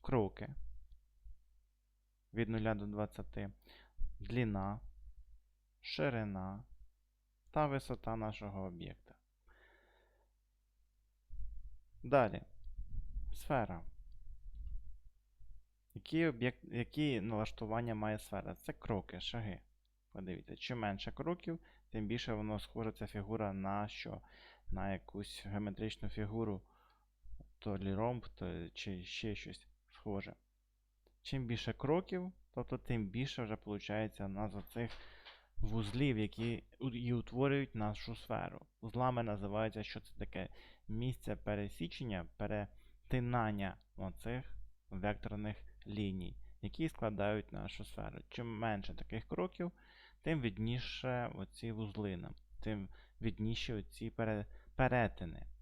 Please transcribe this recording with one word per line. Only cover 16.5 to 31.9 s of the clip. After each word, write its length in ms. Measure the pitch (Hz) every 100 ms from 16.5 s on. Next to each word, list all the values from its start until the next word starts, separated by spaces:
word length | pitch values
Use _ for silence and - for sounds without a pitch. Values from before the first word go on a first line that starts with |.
| - -
які 460 | 120 117 - 151 120
налаштування 720 | 101 110 107 - 110 113 120
має 240 | 107 107 107
сфера? 360 | - 98 95
Це 180 | 90 -
кроки, 480 | - - 110 - 90
шаги. 400 | - 117 107 87 - _ _ _ _
Подивіться, 440 | - 92 87 - -
чим 220 | - 123
менше 340 | 104 98 -
кроків, 460 | - 143 175 - 165 - - _
тим 160 | 110 104
більше 280 | 117 -
воно 240 | 107 107 104
схоже, 340 | - 113 113
ця 140 | - 104
фігура, 460 | 107 101 110 104
на 360 | 98 95 101 104
що? 320 | - - 98 - - - - -
На 240 | 95 98
якусь 540 | 95 - - 101 - 101
геометричну 640 | 101 104 95 110 - 107
фігуру, 540 | - 104 113 110 95 - - - _ _ _ - - - -
то 200 | 110 98
лі 160 | 98
ромб, 340 | 98 113 123 -
то 400 | - 92 85 85
чи 340 | - - 92
ще 320 | 92 - 110
щось 320 | 101 - - - - _
схоже. 440 | - 107 98 95 - _ _ _ _ _ _ _ _
Чим 220 | - 135
більше 280 | 120 117 -
кроків, 600 | - 135